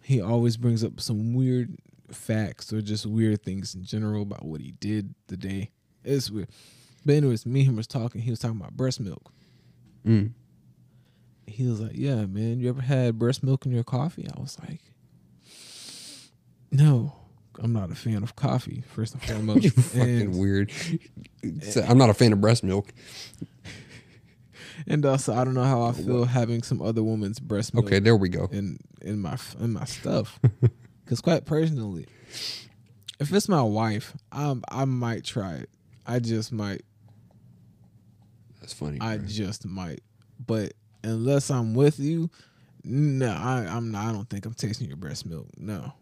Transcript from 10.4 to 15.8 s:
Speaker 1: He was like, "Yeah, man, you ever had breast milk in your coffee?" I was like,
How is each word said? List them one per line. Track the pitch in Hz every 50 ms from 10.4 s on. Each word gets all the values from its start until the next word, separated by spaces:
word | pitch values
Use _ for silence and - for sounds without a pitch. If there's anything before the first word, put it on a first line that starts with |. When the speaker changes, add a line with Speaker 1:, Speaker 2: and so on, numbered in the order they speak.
| _ _ _ _ _ _ _ _ _ _ _ _ _ _ _ _ _ _ _ _ _
Speaker 1:
He | - 107 113 131
was | 123 117 104
like, | 113 110 -
"Yeah, | - 131 143 135 113 104
man, | 98 95 104 110 113 117 127
you | 123 123
ever | 123 135
had | 127 127 143 131 127 120 113 113
breast | 117 120 135 - -
milk | 131 135 131 -
in | 135 123
your | 117 113
coffee?" | - - 123 143 165 - - - - -
I | -
was | 135 135 - -
like, | - - 156 160 _ _ _ _ _ _ _ _ _ _ _ _ _ - - - - - - -